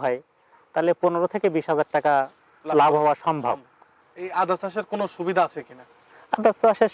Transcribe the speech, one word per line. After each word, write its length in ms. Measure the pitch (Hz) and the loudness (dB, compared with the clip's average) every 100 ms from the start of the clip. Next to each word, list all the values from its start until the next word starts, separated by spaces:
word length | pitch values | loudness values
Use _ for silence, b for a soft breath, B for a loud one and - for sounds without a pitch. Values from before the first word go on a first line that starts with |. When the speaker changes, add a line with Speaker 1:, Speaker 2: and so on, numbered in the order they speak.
Speaker 1:
হয়, 160 | 135 123 - _ b b _ | -2 -4 -8 _ b b _
তাহলে 200 | 160 165 170 | -2 0 0
পনেরো 240 | 180 170 180 | 0 0 -2
থেকে 120 | 208 196 160 | -2 -2 0
বিশ 100 | 147 | 0
হাজার 160 | 151 151 151 | -2 0 0
টাকা 160 | 147 143 131 - _ _ 156 | 2 0 0 -8 _ _ -2
Speaker 2:
লাভ 80 | 151 | 2
Speaker 1:
লাভ 120 | 147 151 | 4 4
হওয়া 140 | 151 | 2
Speaker 2:
সম্ভব। 420 | 143 170 156 123 104 | 0 -2 -2 -2 -4
Speaker 1:
সম্ভব। 20 | 123 _ _ _ _ - | -8 _ _ _ _ -16
Speaker 2:
এই 60 | 185 170 | -6 -2
আদা 140 | 180 180 | -2 -2
চাষের 220 | 196 190 196 | -4 -8 -8
কোনো 120 | 208 202 - | -6 -6 -6
সুবিধা 260 | 175 180 165 | -4 0 -2
আছে 120 | 156 - | -4 -16
কিনা? 160 | 127 - _ b b b - | -20 -20 _ b b b 0
Speaker 1:
আদা 140 | 220 202 | 0 2
চাষের 300 | 226 202 220 | 2 2 0